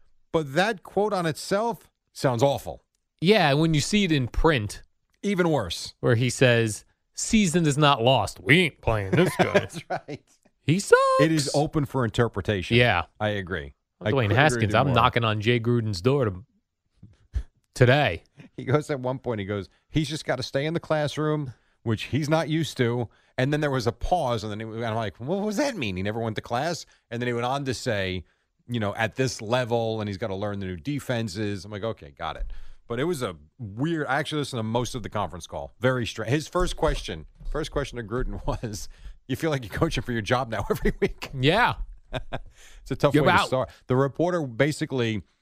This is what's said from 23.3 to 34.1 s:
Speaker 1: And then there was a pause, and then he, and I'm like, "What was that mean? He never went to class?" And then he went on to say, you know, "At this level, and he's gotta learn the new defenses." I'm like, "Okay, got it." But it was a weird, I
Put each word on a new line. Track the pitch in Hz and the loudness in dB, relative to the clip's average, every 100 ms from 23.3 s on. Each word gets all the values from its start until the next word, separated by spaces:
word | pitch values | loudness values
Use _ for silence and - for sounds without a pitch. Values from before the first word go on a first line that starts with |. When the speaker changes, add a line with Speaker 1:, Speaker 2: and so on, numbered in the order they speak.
| - | -4
Speaker 1:
And | 131 | 0
then | 151 | 0
there | 147 | 0
was | 131 113 | 0 -2
a | |
pause, | 113 - 180 135 117 | -2 0 0 0 -2
and | 107 | -4
then | 104 | -8
he, | 113 | -8
and | 110 117 | -6 -4
I'm | 110 | -4
like, | 107 - | -4 -6
"What | 123 196 | -6 -4
was | 214 208 | -4 -2
that | 285 226 | -2 -2
mean? | 110 90 | -4 -2
He | |
never | 98 113 | -4 -2
went | 113 107 | -4 -6
to | |
class?" | - 120 156 175 - _ _ | -4 -4 -4 -6 -10 _ _
And | 117 | -8
then | 123 | -4
he | |
went | 117 120 | -2 -2
on | 139 135 | -4 -4
to | |
say, | 117 - 104 95 92 - _ _ _ - | -4 -2 -2 -2 -4 -10 _ _ _ -8
you | 120 | -4
know, | 101 101 | -2 -2
"At | 110 - | -2 -2
this | 131 - | -4 -4
level, | 104 123 120 117 113 110 | -2 -2 0 -2 -2 -4
and | 104 | -6
he's | 95 | -6
gotta | 113 95 | -6 -6
learn | 104 101 | -6 -6
the | 95 | -8
new | 90 | -8
defenses." | 139 143 - 120 113 95 104 101 104 | -6 -6 -4 -4 -4 -4 -6 -6 -10
I'm | |
like, | 104 | -8
"Okay, | 110 110 73 71 | -8 -8 -12 -10
got | 82 69 | -8 -6
it." | - - - - - | -8 -8 -10 -12 -8
But | 117 | -4
it | 160 | -2
was | 160 | -2
a | 117 80 76 - | -4 -8 -16 -14
weird, | 110 104 151 165 | -12 -4 -2 -2
I | 123 | -2